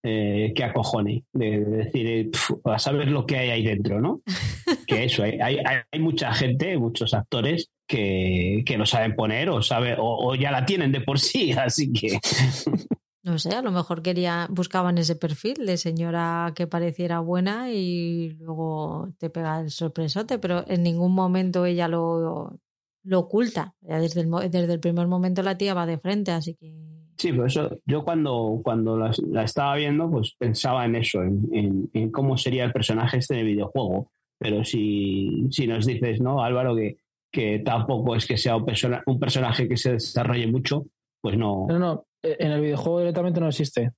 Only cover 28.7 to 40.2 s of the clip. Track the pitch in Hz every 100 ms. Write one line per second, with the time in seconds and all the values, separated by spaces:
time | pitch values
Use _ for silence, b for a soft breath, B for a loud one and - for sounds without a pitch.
28.7 | 113 110 113 113 113 - - 110 - 143
29.7 | 143 147 147 165 147 110 - 120 110 135
30.7 | 127 120 117 113 101 92 101 107 110 101
31.7 | 95 - 110 110 110 135 127 127 127 120
32.7 | 120 - 113 123 127 127 127 110 104 98
33.7 | 135 104 95 - _ _ _ 113 104 110
34.7 | 120 107 104 98 98 98 - 131 135 123
35.7 | 113 113 110 120 110 127 139 120 123 127
36.7 | 113 107 - _ _ _ - 110 107 104
37.7 | 117 110 123 120 113 - 113 127 117 117
38.7 | 110 117 123 - 123 127 131 123 117 123
39.7 | 123 131 120 - -